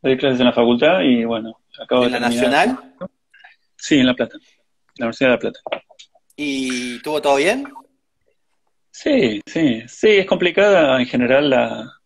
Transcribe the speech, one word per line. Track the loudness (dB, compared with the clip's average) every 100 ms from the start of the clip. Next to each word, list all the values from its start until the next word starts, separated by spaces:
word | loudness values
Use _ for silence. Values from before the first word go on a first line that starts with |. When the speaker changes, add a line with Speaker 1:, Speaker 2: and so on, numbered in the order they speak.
Speaker 1:
doy | -2 0
clases | 0 2
en | 0
la |
facultad | 2 2 2 2 2
y | 2 0 0
bueno, | -4 -8 -16 _ -20
acabo | -4 0 0
Speaker 2:
¿En |
Speaker 1:
de | -2
Speaker 2:
la | -4
Speaker 1:
terminar. | -2 0 2 0
Speaker 2:
Nacional? | -2 -12 _ -18 _ _ _ -20 _ _ _
Speaker 1:
Sí, | -2 2
en | 2
La |
Plata, | 0 -4 -8 _ _ _ _ _ _
la | -8
Universidad | -2 0
de | 0
La |
Plata. | -2 -10 -12 -12 _ _ -20 _ _ -12
Speaker 2:
¿Y | -8 -6 -6 -6 -8 -10
estuvo | -6 -4
todo | 0 2
bien? | 2 0 -6 -16 _ _ _ _ _ _ _ _ _ _ _
Speaker 1:
Sí, | -10 -2 0 0 -2 -8
sí, | -2 0 0 -8
sí, | 0 4
es | 4 2
complicada | 0 0 2 4 4 4 2
en | 0
general | -2 2 2 2
la | 0 0 -6 -14 _